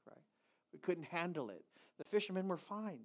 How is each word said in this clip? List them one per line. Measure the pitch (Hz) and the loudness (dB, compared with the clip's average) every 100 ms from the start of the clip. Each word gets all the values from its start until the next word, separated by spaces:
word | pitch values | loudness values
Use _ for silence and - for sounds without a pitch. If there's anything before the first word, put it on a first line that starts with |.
| - | -20
right? | - _ _ _ _ _ | -20 _ _ _ _ _
We | 156 | -6
couldn't | - 170 147 | 0 0 2
handle | 170 175 160 117 | 0 2 0 -2
it. | 87 - - - - | -6 -14 -20 -20 -14
The | |
fishermen | 156 208 202 190 190 | 2 4 4 2 2
were | 170 | 0
fine. | - 202 214 143 | 0 -4 -4 -6